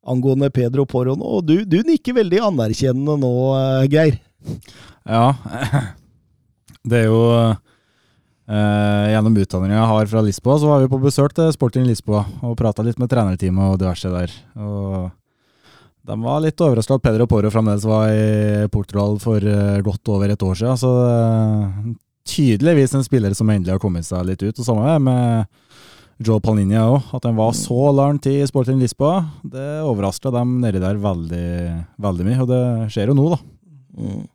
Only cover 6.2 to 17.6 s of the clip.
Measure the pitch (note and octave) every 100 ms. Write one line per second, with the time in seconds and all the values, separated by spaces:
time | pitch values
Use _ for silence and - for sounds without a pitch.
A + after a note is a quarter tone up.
6.2 | _ _ _ _ _ - A2+ A#2+ A2 A2+
7.2 | A#2 A#2 A2+ G#2 _ _ _ _ _ _
8.2 | _ _ - G#2+ G#2 G#2 G#2 G#2 G#2 A2
9.2 | G#2+ G#2+ F#2+ F#2 F#2+ G#2+ A2+ G#2+ G#2 A2+
10.2 | G#2+ F#2+ A#2+ D3 D3+ C#3+ C3 C3 C#3 C#3
11.2 | C#3 - D#3+ D3 B2 B2+ B2+ A2 - G#2
12.2 | G2+ - A#2+ A#2 A2+ G#2 A2+ A2+ B2 B2
13.2 | G2+ F2+ F#2+ F#2 G2 F#2+ F#2 F2 F#2 F2+
14.2 | F2+ - - A#2 G#2 G2+ G2 F#2+ F2+ -
15.2 | _ _ _ _ _ _ _ _ - G#2+
16.2 | A#2 D3 D#3 - E3 A#2 A2 C3+ B2+ A2
17.2 | A#2 A2 G#2 A2